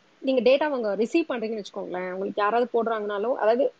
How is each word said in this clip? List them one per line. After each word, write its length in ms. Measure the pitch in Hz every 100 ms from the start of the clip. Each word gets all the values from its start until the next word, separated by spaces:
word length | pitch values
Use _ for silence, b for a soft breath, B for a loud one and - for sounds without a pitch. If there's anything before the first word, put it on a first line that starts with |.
| _ _
நீங்க 220 | 269 262
டேட்டா 220 | 226 277
அவங்க 320 | 302 262 214 196
ரிசீவ் 300 | 226 339 320
பண்றீங்கன்னு 300 | 247 220 220
வச்சுக்கோங்களேன், 520 | 190 202 180 180 185
உங்களுக்கு 300 | 185 202 202
யாராவது 420 | 208 233 240 233
போடுறாங்கனாலோ, 500 | 226 220 208 202 226
அதாவது 400 | - 214 247 -